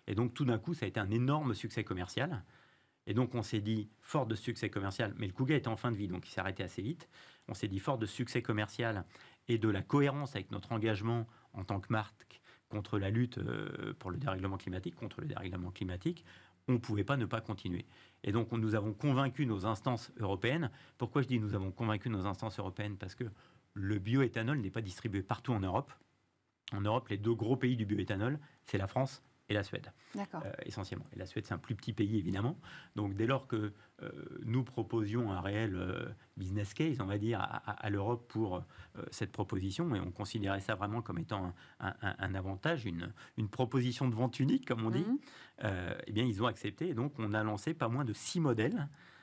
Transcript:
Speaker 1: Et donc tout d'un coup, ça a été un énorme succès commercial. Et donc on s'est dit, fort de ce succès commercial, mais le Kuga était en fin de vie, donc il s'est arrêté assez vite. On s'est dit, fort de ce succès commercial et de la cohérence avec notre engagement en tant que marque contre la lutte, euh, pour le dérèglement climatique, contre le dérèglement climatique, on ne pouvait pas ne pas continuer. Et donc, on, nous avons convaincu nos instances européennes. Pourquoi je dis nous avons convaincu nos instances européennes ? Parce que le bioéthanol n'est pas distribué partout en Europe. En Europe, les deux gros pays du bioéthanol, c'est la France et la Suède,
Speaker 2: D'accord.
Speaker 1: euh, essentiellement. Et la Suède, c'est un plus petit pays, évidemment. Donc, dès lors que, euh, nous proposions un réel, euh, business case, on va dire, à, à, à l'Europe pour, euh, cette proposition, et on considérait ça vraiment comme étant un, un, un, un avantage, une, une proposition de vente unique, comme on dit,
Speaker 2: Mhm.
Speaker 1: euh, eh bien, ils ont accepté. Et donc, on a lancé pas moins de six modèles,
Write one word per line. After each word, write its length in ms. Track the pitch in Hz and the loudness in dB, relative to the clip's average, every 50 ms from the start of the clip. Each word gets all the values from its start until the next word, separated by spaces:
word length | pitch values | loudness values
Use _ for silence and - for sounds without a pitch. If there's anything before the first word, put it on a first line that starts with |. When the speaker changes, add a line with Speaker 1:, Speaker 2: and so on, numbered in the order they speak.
| _ - | _ -2
Speaker 1:
Et 80 | 101 | 2
donc 180 | 104 123 120 - | 2 2 2 2
tout 100 | - 143 | 2 2
d'un 140 | 123 117 107 | 4 4 2
coup, 160 | - 170 170 | 2 -2 -2
ça 100 | - 113 | -2 -2
a 40 | 92 | -2
été 100 | - 117 | 0 0
un 120 | 101 98 | 0 2
énorme 420 | 110 117 123 135 147 156 151 123 101 | 2 4 4 4 4 4 2 0 0
succès 300 | - - 110 - 117 104 | -2 -4 -4 -2 -2 -2
commercial. 580 | - 92 90 90 - - 113 131 180 156 95 - - - - - - _ _ _ _ _ _ - | -2 -2 -4 -4 -2 -2 0 0 0 -2 -4 -8 -10 -18 -20 -20 -20 _ _ _ _ _ _ -6
Et 80 | 107 104 | 0 2
donc 220 | 120 127 120 - | 2 2 2 2
on 60 | 117 | -2
s'est 180 | 104 - 120 107 | -2 0 0 0
dit, 280 | 101 110 110 110 104 107 - _ | 0 2 0 0 -2 -4 -10 _
fort 260 | - - - 147 127 | -6 -2 0 0 2
de 80 | 113 110 | 0 -2
ce 80 | - | -2
succès 260 | - 123 113 - 113 101 | -2 -4 -4 -2 -2 -2
commercial, 460 | - 101 98 98 95 - 113 101 98 | -2 -2 -2 -2 0 0 -2 -2 -2
mais 120 | - 107 95 | -2 -4 -2
le 40 | |
Kuga 220 | - - 131 127 156 | 0 2 2 4 4
était 140 | 135 - 117 | 4 2 0
en 80 | 113 | -2
fin 160 | - - 123 | 0 0 0
de 40 | 113 | 0
vie, 120 | 98 104 87 | 0 0 -2
donc 180 | 92 90 - | -2 -4 -6
il 60 | - | -6
s'est 80 | - 95 | -4 -2
arrêté 240 | 92 95 92 - 95 | -2 -2 -2 -2 -4
assez 180 | 87 - - | -4 -4 -4
vite. 260 | 98 131 170 - - - - - - - - - _ | -4 -4 -4 -6 -8 -20 -20 -20 -20 -20 -20 -16 _
On 80 | - 110 | -10 -6
s'est 140 | - - 101 | -4 -2 -2
dit, 100 | 92 95 | -2 0
fort 200 | - 151 135 117 | 0 0 0 0
de 80 | 110 | 0
ce 80 | 101 - | -2 -2
succès 280 | - 120 - - 120 | -2 -2 0 0 0
commercial 640 | - - 110 104 107 - - - 120 113 107 95 80 - - - - - - _ _ | 0 2 2 2 0 0 0 0 0 0 0 -2 -4 -6 -10 -20 -20 -20 -20 _ _
et 120 | - 117 110 | 2 4 6
de 100 | 107 110 | 6 6
la 140 | 98 92 | 4 4
cohérence 520 | - - 139 143 143 139 135 147 143 - - | 2 4 6 6 6 6 4 0 -2 -4 -4
avec 160 | 101 95 - | -6 -6 -4
notre 220 | 101 95 - - | -6 -6 -4 -2
engagement 560 | 117 107 110 110 107 95 110 117 117 117 113 - - - - _ | 0 2 4 4 2 4 2 2 2 2 0 -2 -8 -18 -20 _
en 100 | - 98 | -10 -6
tant 160 | 92 - 101 92 | -4 -2 -2 -2
que 140 | - - | 0 2
marque 480 | 113 110 104 - - - - - - - _ - - - _ - | 2 2 2 -2 -8 -20 -20 -20 -20 -20 _ -20 -20 -20 _ -6
contre 300 | 110 104 98 - - 101 | -4 -4 -2 0 0 0
la 120 | 98 98 | 2 2
lutte, 280 | 107 120 123 123 - - | 2 2 2 2 0 -4
euh, 560 | - - 58 52 52 - - - 104 - - - | -4 -4 -4 -4 -4 -6 -6 -6 -6 -6 -6 -6
pour 100 | - 90 | -6 -6
le 60 | 90 - | -4 -2
dérèglement 380 | - 95 95 92 95 95 95 | -2 -2 -2 0 -2 -2 -2
climatique, 400 | 95 - 92 90 92 - - - | -4 -4 -6 -6 -4 -4 -6 -8
contre 240 | - 117 101 - - | -8 -8 -8 -8 -6
le 80 | - 147 | -6 -4
dérèglement 420 | 104 101 98 90 92 90 90 92 | -4 -4 -4 -4 -4 -4 -6 -6
climatique, 540 | 92 - 98 92 90 87 - 165 175 - - - - - - - - _ _ | -6 -6 -4 -4 -4 -2 -2 -2 -4 -4 -8 -20 -20 -20 -20 -20 -20 _ _
on 60 | - | 2
ne 60 | 127 117 | 2 2
pouvait 260 | - - 104 101 95 | 2 2 0 2 2
pas 120 | - 143 | 2 2
ne 100 | 131 110 | 2 0
pas 140 | - 117 110 | 0 0 -2
continuer. 460 | - - 104 - - 92 87 - - - - - - - - _ - | -2 -4 -6 -4 -4 -4 -4 -4 -4 -8 -14 -20 -20 -20 -16 _ -2
Et 80 | 104 | 0
donc, 200 | 104 120 110 - | 2 2 2 2
on, 60 | 120 113 | 0 0
nous 160 | 110 110 110 | 2 2 2
avons 160 | 110 101 110 | 2 2 0
convaincu 540 | 104 - 143 147 127 135 139 127 - - 147 | -2 0 2 4 4 4 4 2 2 0 0
nos 200 | 117 107 95 92 | 2 2 2 2
instances 460 | 110 110 - - 131 120 113 - - - - | 0 0 0 0 0 0 0 -2 -8 -6 -4
européennes. 520 | 107 95 98 92 110 120 143 170 165 107 - - - - - | -2 0 0 2 2 2 2 2 0 -2 -4 -8 -20 -14 -8
Pourquoi 260 | - 123 - - 143 | -4 -2 0 2 2
je 40 | 127 113 | 4 4
dis 120 | 127 113 | 4 2
nous 140 | 107 104 104 | 4 2 2
avons 180 | 98 95 95 | 0 0 0
convaincu 360 | 92 - 120 107 107 101 - 127 | -2 0 2 2 2 2 0 0
nos 160 | 107 95 90 | 0 0 0
instances 340 | 101 92 - - 110 - - | 0 -2 -2 -4 -4 -4 -4
européennes ? 360 | 98 92 90 - 104 104 101 | -6 -6 -4 -4 -4 -4 -6
Parce 200 | 98 98 92 - | -6 -8 -8 -6
que 80 | - 123 104 95 - - - - - _ _ - | -6 -6 -8 -8 -12 -18 -20 -20 -20 _ _ -6
le 240 | 101 95 98 107 101 | -4 0 0 0 0
bioéthanol 640 | 95 110 120 139 135 117 - 117 113 123 151 139 | 2 4 4 6 6 4 2 0 0 0 0 0
n'est 100 | 101 95 | 0 -2
pas 120 | - 113 | -2 -4
distribué 400 | 107 95 - - - 110 98 98 | -4 -4 -6 -4 -4 -2 -2 0
partout 300 | 92 - 110 - - - | 0 0 -2 -2 0 0
en 80 | 120 104 | 2 2
Europe. 320 | 95 90 92 127 139 - - - _ _ _ _ _ _ _ _ _ _ _ _ _ - | 2 2 2 0 0 -2 -8 -20 _ _ _ _ _ _ _ _ _ _ _ _ _ -6
En 100 | - 98 | -2 0
Europe, 260 | 101 107 113 131 - - | 2 2 2 2 0 0
les 100 | 104 98 | -2 0
deux 160 | 104 117 117 | 2 2 2
gros 220 | 113 107 113 131 | 4 4 2 2
pays 180 | 131 131 123 127 | 4 4 4 4
du 80 | 113 107 | 4 2
bioéthanol, 540 | 101 104 101 90 - 101 98 110 127 147 151 - - - _ _ | 2 2 0 0 0 0 2 2 0 0 -2 -6 -10 -20 _ _
c'est 140 | - - 92 | -2 0 0
la 80 | 95 | 0
France 380 | 98 - 127 135 - - - - - _ _ _ - | 2 2 2 0 0 -2 -8 -18 -20 _ _ _ 0
et 60 | 104 | 0
la 100 | 104 95 | 0 0
Suède, 280 | - - - - - - - - - - | 0 -4 -6 -6 -8 -16 -20 -16 -10 -6
Speaker 2:
D'accord. 280 | 202 202 - - 160 - | -6 -6 -4 -6 -6 -6
Speaker 1:
euh, 60 | - - - - | -6 -6 -8 -8
essentiellement. 420 | - - 107 92 - - - - - | -8 -6 -6 -6 -6 -6 -8 -8 -10
Et 60 | - 98 | -10 -10
la 80 | 95 | -8
Suède, 180 | - - 110 - | -6 -4 -4 -2
c'est 60 | - | -2
un 60 | 92 - | -2 -2
plus 160 | - - 110 | -2 -4 -4
petit 180 | - - 123 | -4 -4 -4
pays, 240 | 98 - 104 101 110 | 0 0 2 2 2
évidemment. 440 | 104 82 90 95 98 107 139 185 - - - - - - - - | 2 2 2 0 2 2 0 0 -2 -8 -16 -16 -16 -16 -8 -4
Donc, 200 | - 104 98 98 | -2 -2 0 0
dès 120 | 104 113 | 2 2
lors 220 | 123 135 131 - - | 4 2 2 0 0
que, 240 | 117 107 107 104 101 - - - _ - | -2 -2 0 -2 -4 -8 -18 -20 _ -12
euh, 360 | - - - - - - - - - | -12 -10 -10 -10 -12 -10 -10 -6 -2
nous 180 | 110 117 135 | 2 2 2
proposions 720 | 123 - - 135 - - 120 113 107 101 113 123 117 104 | 2 0 -2 -4 -2 0 2 2 2 2 2 2 2 2
un 80 | 95 87 | 0 0
réel, 340 | 90 98 104 107 113 104 92 | 0 0 2 2 2 2 0
euh, 320 | 90 95 92 - - - - - - - - - | 0 0 -2 -2 -2 -4 -6 -8 -10 -16 -14 -10
business 380 | - 92 92 98 104 101 - - | -8 -4 -2 -2 -2 -2 -2 0
case, 260 | - 156 165 151 143 | 0 2 2 2 0
on 60 | 92 | 0
va 120 | 98 101 104 | 0 0 0
dire, 220 | 107 117 117 - | 2 0 0 0
à, 40 | - | 0
à, 280 | - - - - 107 | -2 -4 -4 -4 -6
à 180 | 101 - - 104 | -6 -4 -2 0
l'Europe 380 | 101 101 98 113 123 117 - - | 0 2 2 0 0 -2 -4 -4
pour, 280 | - 110 110 98 90 | -2 0 0 0 0
euh, 60 | 90 90 - - - - - - - - - | -2 -4 -8 -14 -20 -20 -16 -12 -10 -10 -8
cette 220 | - - 107 - | -6 -4 -4 -4
proposition, 640 | - - 98 - 104 95 95 98 90 - 175 165 117 | -2 -2 -2 0 0 -2 0 0 0 0 0 2 0
et 40 | 95 | 0
on 120 | 87 90 | 0 -2
considérait 480 | 87 - 101 - - 110 98 98 98 98 | -4 -4 -4 -4 -2 0 0 0 0 0
ça 140 | - - 104 | 0 0 -2
vraiment 260 | 95 101 101 110 117 | 0 0 -2 -2 -2
comme 160 | 113 - 87 85 | -2 -4 -4 -4
étant 340 | 80 - 110 95 92 90 90 - - - - - | -4 -2 -2 -2 -2 -4 -6 -8 -14 -20 -12 -6
un, 80 | 110 95 | -4 -4
un, 60 | - - | -4 -4
un, 120 | 104 95 - - | -4 -4 -4 -2
un 160 | 98 92 95 | -4 -2 -2
avantage, 500 | 95 92 98 95 98 - 156 170 135 107 | -2 -2 -4 -4 -2 0 0 0 0 -2
une, 280 | 95 85 85 87 - - - - - - | -2 -4 -4 -4 -6 -8 -12 -18 -10 -6
une 120 | - 107 98 | -4 -4 -2
proposition 600 | - - 127 120 - 131 123 127 120 - 139 123 | 0 0 0 2 4 4 4 2 2 2 2 2
de 60 | 110 | 2
vente 240 | 110 127 120 - - | 4 2 2 2 2
unique, 280 | 131 147 - 262 - | 4 4 4 4 2
comme 180 | - 123 113 110 | 2 0 2 2
on 40 | 110 | 2
dit, 100 | 113 139 | 2 2
Speaker 2:
Mhm. 180 | 185 220 262 294 - - - - - - - - - | 4 2 2 0 0 -4 -18 -20 -20 -20 -8 -4 -2
Speaker 1:
euh, 300 | 104 95 90 90 87 - - - | 0 0 0 -2 -4 -4 -6 -6
eh 60 | - | -2
bien, 120 | 104 107 127 | 2 2 4
ils 180 | 123 104 98 | 4 4 2
ont 40 | 117 | 2
accepté. 440 | 120 - - - 107 101 - 160 185 | 0 0 0 -4 -6 -4 -2 -2 -2
Et 40 | - | 0
donc, 240 | 113 127 147 - 113 | 0 0 -2 -2 -2
on 160 | 107 104 107 | -2 0 2
a 80 | 107 | 2
lancé 320 | 107 110 104 95 - 156 170 | 2 2 0 0 -2 -2 -2
pas 140 | - 120 113 | 0 0 0
moins 160 | 120 139 143 | 0 0 0
de 80 | 113 | -2
six 260 | 101 - - - - 175 | -2 -4 -4 -2 0 2
modèles, 500 | 160 135 117 107 113 143 233 214 143 - - - - - - - | 4 4 4 4 2 2 2 0 -2 -4 -6 -12 -20 -20 -20 -20